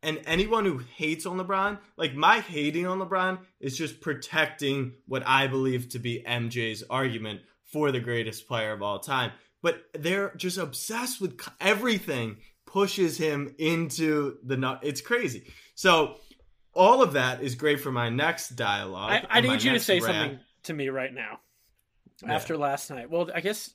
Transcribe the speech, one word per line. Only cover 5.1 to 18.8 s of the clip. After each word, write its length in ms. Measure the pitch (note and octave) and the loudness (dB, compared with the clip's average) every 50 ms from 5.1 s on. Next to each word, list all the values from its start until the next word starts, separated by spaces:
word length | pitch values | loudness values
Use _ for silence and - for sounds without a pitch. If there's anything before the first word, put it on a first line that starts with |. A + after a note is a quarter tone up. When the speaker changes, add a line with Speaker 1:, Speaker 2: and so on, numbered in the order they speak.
| C3 C3 B2+ | -6 -4 0
Speaker 1:
I 200 | B2+ C3 C3+ C3+ | 2 4 4 4
believe 420 | C3+ C3 C3+ C3 C3+ B2+ B2 B2 B2 | 2 0 0 0 0 0 -2 -4 -6
to 80 | - A#2+ | -10 -6
be 260 | A#2+ B2 A#2 - - | -4 -4 -6 -4 -4
M 240 | - A#2+ A#2+ A#2 A#2 | -4 -4 -2 -2 -4
J's 340 | A#2 B2 A2+ A2+ A2 G#2 A2 - | -2 -2 -2 -2 -4 -6 -8 -4
argument 500 | A#2+ C3 C3+ C3 A2+ A2 A2 G#2+ G#2 F#2+ - _ _ _ _ - | -2 -2 0 -2 -2 -4 -8 -8 -10 -10 -14 _ _ _ _ -8
for 180 | - D3+ D3+ D3 | -4 0 0 2
the 100 | C3 B2 | 2 0
greatest 460 | A#2 A#2+ A#2+ A#2 A2+ A2 G#2+ - - | -2 -2 -2 -2 -2 -4 -6 -10 -10
player 260 | _ B2+ A#2 A2 G#2+ | _ -4 -2 -2 -2
of 100 | G#2+ G2+ | -4 -4
all 160 | G2+ G#2 G2+ F#2+ | -4 -4 -4 -4
time. 340 | - - C#3 C3 B2 A2 - - _ _ _ _ | -4 -4 -2 -2 -2 -2 -6 -12 _ _ _ _
But 200 | - E3+ E3 - - _ - | 0 0 0 0 -8 _ -14
they're 400 | D#3 D3 E3 F#3 G3+ G3+ G3 - | -4 -2 0 0 0 -2 -4 -6
just 220 | F3 F3+ F3+ F3 F#3+ | -6 -6 -6 -4 -4
obsessed 600 | E3+ C#3+ - - - - A3 A#3 B3 B3 - - | -6 -6 -6 -10 -8 -6 -6 -4 -4 -6 -6 -4
with 180 | G3 F3 B2+ - | -6 -6 -6 -8
c-, 100 | - - - _ | -16 -16 -12 _
everything 760 | E3 F#3+ G#3+ G3+ A#3 B3 A3+ F#3 - - C#3+ B2 A#2 A2 G2+ - - - _ _ _ | 2 2 2 2 2 0 0 0 -2 -4 -4 -4 -4 -6 -8 -12 -18 -20 _ _ _
pushes 500 | - - F#3+ G3+ F#3 G3 G3 F#3 E3 D3+ | -4 2 2 2 2 4 2 2 2 2
him 380 | - D#3 D#3 D3 C#3+ C#3+ C#3 - - | 0 0 0 0 -2 -4 -6 -6 -2
into 760 | D#3 D#3 E3+ E3 E3+ D3 - - D#3+ D#3 D3+ D3 C#3+ C#3 - - - | 0 2 2 2 0 -2 -2 0 2 2 2 2 0 -2 -4 -8 -6
the 120 | B2+ C#3 C3 | -4 -2 0
nu-, 180 | C3 B2+ B2+ - | 0 -2 -2 -2
it's 180 | - D3 C#3+ - | -4 -4 -4 -4
crazy. 440 | - - A#3+ A#3+ A#3+ D#3 A#2 G#2 - - - - - - _ | -2 -2 0 0 0 -2 -6 -6 -14 -18 -20 -20 -20 -20 _
So 420 | - - F#3+ F3 D#3+ D3+ - - - - - - _ _ _ _ _ _ _ _ | 2 6 6 8 8 6 2 -2 -12 -20 -20 -20 _ _ _ _ _ _ _ _
all 280 | D#3+ F3+ G#3 B3+ C4 | 8 8 10 10 10
of 120 | B3+ F#3 C#3+ | 8 6 6
that 280 | C#3 B2+ B2+ B2+ A#2 | 2 2 2 0 -2
is 120 | C3 C#3 B2 | -4 -4 -4
great 260 | B2 C#3+ D3+ D3 C#3 | 0 2 2 2 2
for 100 | - C#3+ | 0 -2
my 180 | B2+ A#2+ A#2+ A#2 | -2 0 0 0
next 400 | A#2 B2+ D3 D#3+ E3 - - - | 0 2 2 0 0 -2 -6 -12
dialogue 600 | C3 A#2+ A#2 G2+ G2+ G2+ | -6 -2 0 0 0 0